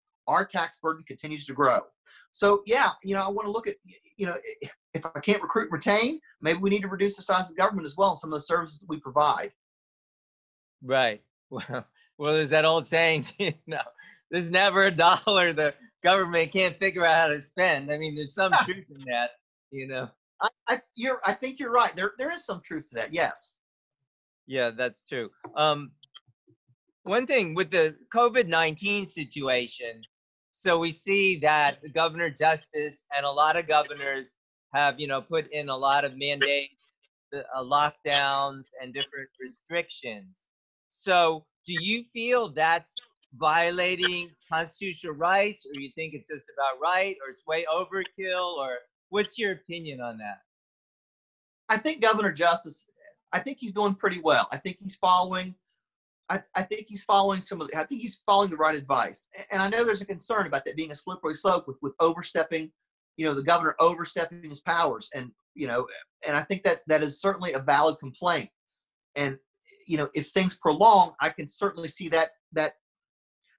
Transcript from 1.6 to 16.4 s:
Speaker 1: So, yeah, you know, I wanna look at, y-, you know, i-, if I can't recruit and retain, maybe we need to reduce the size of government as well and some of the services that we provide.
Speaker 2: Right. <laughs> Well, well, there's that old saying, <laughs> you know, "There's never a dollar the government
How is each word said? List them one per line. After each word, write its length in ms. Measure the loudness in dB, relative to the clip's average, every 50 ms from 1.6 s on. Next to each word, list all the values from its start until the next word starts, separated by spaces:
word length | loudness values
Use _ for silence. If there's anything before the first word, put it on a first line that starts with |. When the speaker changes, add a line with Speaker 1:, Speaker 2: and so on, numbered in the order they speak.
| 4 4 4 4 0 -4 _ _ _ _ -20 -20 -20 _ _
Speaker 1:
So, 300 | 2 4 4 4 4 4
yeah, 240 | 2 2 4 4 2 0 -2 -6
you 120 | -4 -2
know, 100 | -2 -2
I 40 | -2
wanna 220 | -4 -4 -6 -4
look 160 | -6 -6 -6
at, 80 | -6 -10 _ _
y-, 80 | -20 -20 -20 _ _ _
you 100 | -6 -6
know, 80 | -6 -6 -6 -10 -12 -14 -14 -14
i-, 60 | -16 -16 _ _ _ -10
if 100 | -4 0
I 160 | 2 2 2
can't 220 | 4 2 2 2 0
recruit 220 | -2 -2 -2 -2
and 80 | -2 -6
retain, 480 | -4 2 2 4 4 4 2 -2 -6 _ _ _ _
maybe 180 | 0 0 0 2
we 100 | 2 2
need 120 | 0 0 -2
to 60 | -4
reduce 280 | -2 0 0 0 0
the 60 | -4 -2
size 280 | 0 0 0 0 -2
of 60 | 0
government 300 | 2 2 2 2 0 -6
as 100 | -6 0
well 140 | 2 2 2
and 80 | 2 0
some 120 | -6 -6 -6
of 20 |
the 60 | -6 -2
services 360 | 0 0 0 0 -2 -10 -16
that 80 | -12 -10
we 120 | -10 -10
provide. 500 | -8 -2 2 4 4 4 4 0 -2 -8 _ _ _ _ _ _ _ _ _ _ _ _ _ _ _ _ _ _ _ _ _ _ _ _ _ _ -6
Speaker 2:
Right. 400 | 0 2 2 2 2 0 -4 _
<laughs> 40 | _ _ _ _ -14
Well, 380 | -12 -12 -10 -8 -10 -10 -10 _ _ _ _ _ _ -6
well, 140 | -2 0 2
there's 180 | 2 2 4
that 140 | 4 4 4
old 240 | 4 4 2 0 0
saying, 380 | 2 2 4 4 2 0 -2 -6 -8
<laughs> 60 | -6
you 140 | -4 -4 -4 -8 _ -10
know, 140 | -8 -8 -8 -8 -12 _ -20 -20 -20 _ _ -6 -6
"There's 180 | -4 -4 0
never 360 | 2 4 4 6 6 6 4
a 40 | 4
dollar 600 | 4 6 8 8 8 6 4 2 4 4 4 4 2
the 220 | 2 0 0 0 _ -18 -20 _ _ 2
government 480 | 4 4 4 2 2 2 0